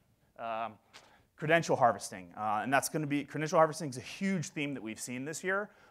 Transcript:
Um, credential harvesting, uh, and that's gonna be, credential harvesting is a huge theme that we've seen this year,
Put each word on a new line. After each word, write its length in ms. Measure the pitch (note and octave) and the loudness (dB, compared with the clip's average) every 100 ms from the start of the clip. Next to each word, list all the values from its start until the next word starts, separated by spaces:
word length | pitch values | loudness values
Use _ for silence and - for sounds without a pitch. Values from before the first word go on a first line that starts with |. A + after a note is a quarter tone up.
| _ _ _ - | _ _ _ -12
Um, 360 | A#2 A2+ A2+ G#2+ _ - - - _ - | -8 -6 -6 -10 _ -20 -20 -20 _ -6
credential 380 | D3+ E3 D#3+ C3+ | 4 4 6 6
harvesting, 580 | B2 G2 - F#2+ F2 F#2+ | 6 4 -4 -12 -14 -6
uh, 220 | G#2+ G#2+ | -2 0
and 100 | G#2+ | 2
that's 180 | C3+ - | 2 2
gonna 180 | D#3+ D3+ | -2 -2
be, 160 | C#3+ | -2
credential 340 | - C#3+ D#3 E3+ | -4 -6 0 4
harvesting 320 | D#3+ D3+ D#3 | 4 4 -8
is 80 | B2 | -8
a 40 | |
huge 480 | - - G3 F#3+ C#3+ | -10 -6 -2 -2 -2
theme 240 | D#3+ C#3+ | -4 -6
that 100 | C3 | -6
we've 160 | G#2+ G#2+ | -8 -8
seen 240 | - B2 | -8 -8
this 200 | C#3 E3 | -8 -6
year, 260 | F#3 G3 G#3 - - | -2 -2 -2 -12 -20